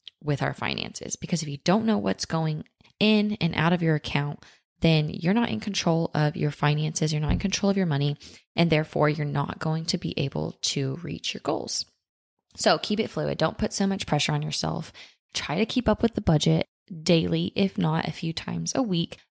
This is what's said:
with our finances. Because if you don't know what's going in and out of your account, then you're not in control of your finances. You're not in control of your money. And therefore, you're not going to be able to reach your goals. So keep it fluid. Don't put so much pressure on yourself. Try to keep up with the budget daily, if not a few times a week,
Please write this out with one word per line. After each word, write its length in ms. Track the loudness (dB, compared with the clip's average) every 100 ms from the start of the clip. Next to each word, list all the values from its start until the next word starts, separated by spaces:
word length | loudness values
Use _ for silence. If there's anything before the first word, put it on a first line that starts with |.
| -20 -10
with 200 | -4 -2
our 120 | -2
finances. 640 | -4 -4 -4 -6 -8 -10 -8
Because 260 | -4 -4
if 60 | -4
you 100 | -4
don't 220 | 2 2 2
know 120 | 0
what's 280 | 0 -2 -2
going 380 | 0 -2 -2 -8 _ _ _
in 380 | 4 6 2 0
and 140 | -2
out 180 | 2 2
of 100 | 4
your 120 | 4
account, 500 | 2 0 -2 -2 -4 -14 _ _ _
then 280 | 4 4 2
you're 260 | -2 0
not 140 | 2 2
in 120 | -2
control 500 | -4 -2 2 2 2
of 220 | 2 0 0
your 140 | -2
finances. 640 | 0 2 2 0 0 0
You're 100 | 0
not 100 | 0
in 60 | 0
control 320 | 0 0 0
of 60 | 2
your 100 | 2
money. 300 | 2 0 -2 -8 -20 _
And 140 | 0 4
therefore, 400 | 4 2 2 2
you're 160 | 2
not 340 | -2 -2 -2 -4
going 280 | -2 -2 -2
to 120 | -4
be 140 | -4 -2
able 400 | -2 -2 -4 -4
to 360 | -4 -2 -2 -4
reach 300 | -8 -8 -8
your 80 | -6
goals. 440 | -2 -2 -2 -6 -8 _ _ _ _ _ _ -2
So 220 | 2 2
keep 220 | 2 -2
it 100 | -2
fluid. 280 | -2 -4 -2
Don't 200 | -2 -2
put 140 | -4
so 140 | 0 -2
much 200 | -2 -2
pressure 260 | 0 0
on 100 | -2
yourself. 500 | -2 -4 -4 -4 -8 -14 -20 _ _
Try 260 | -8 -4 -2
to 80 | 0
keep 220 | 0 2
up 140 | 2
with 120 | 2
the 60 | 2
budget 460 | 2 4 4 2 0 _ _ -4
daily, 500 | 2 2 2 0 0
if 220 | 0 0 0
not 300 | 0 0 -2
a 60 |
few 200 | -4 -6
times 400 | -6 -6 -6 -4
a 80 | -2
week, 360 | -2 -2 -4 -8 _